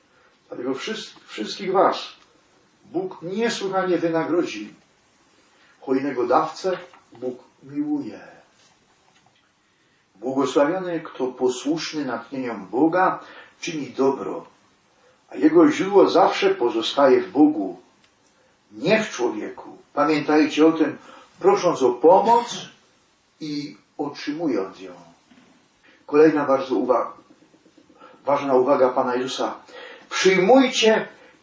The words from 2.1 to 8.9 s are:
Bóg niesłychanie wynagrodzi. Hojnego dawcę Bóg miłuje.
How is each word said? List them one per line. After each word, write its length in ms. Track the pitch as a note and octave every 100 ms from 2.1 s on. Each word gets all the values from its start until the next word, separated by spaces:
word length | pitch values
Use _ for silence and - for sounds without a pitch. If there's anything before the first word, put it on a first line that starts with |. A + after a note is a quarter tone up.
| - _ _ _ _ _ _
Bóg 380 | _ E3+ F#3+ -
niesłychanie 760 | E3 G#3 A#3 - F#3+ F#3 F3+ E3
wynagrodzi. 760 | E3 D#3+ C#3+ E3+ - - G#2 - _ _ _ _ _ _ _ _ _ _
Hojnego 460 | - C3 C#3 B2 A#2+
dawcę 520 | B2+ D#3 - F#3 F3 - - _
Bóg 320 | A2+ B2+ B2 _ _
miłuje. 720 | C3+ C#3+ D3 D3 A2 - - - _ _ _ _ _